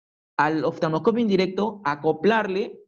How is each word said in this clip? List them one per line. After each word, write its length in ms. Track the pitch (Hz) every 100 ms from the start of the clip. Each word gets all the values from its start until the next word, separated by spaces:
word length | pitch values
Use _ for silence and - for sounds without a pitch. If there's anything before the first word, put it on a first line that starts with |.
| _ _ _ -
Al 280 | 151 160
oftalmoscopio 580 | 135 - 160 156 220 226
indirecto, 580 | 226 185 190 190 214 214
acoplarle 960 | 143 147 156 156 190 226 202 185 233 -